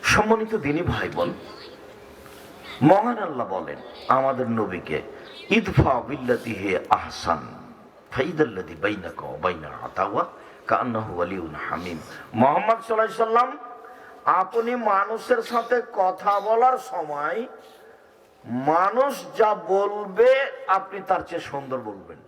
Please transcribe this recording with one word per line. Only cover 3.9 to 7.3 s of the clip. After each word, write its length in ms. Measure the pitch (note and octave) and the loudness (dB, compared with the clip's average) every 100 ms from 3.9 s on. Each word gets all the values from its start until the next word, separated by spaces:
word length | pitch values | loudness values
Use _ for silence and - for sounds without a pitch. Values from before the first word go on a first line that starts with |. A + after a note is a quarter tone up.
| - - | -16 2
আমাদের 420 | C3 C3+ B2+ A#2+ | 2 4 0 -2
নবীকে, 520 | A2+ G2+ F2+ E2+ D2+ - - - - - | 0 -2 -4 -4 -6 -6 -16 -18 -18 0
"ইদফা 520 | G#3+ G3 - F3 B2 | 2 4 4 6 4
বিল্লাতি 520 | A2+ C#3 B2+ A#2+ - | -2 -8 -2 -2 -2
হি 240 | G2+ G2 F2+ - | -6 -2 -2 0
আহসান, 580 | G#2 E2 - - | 0 0 -8 -2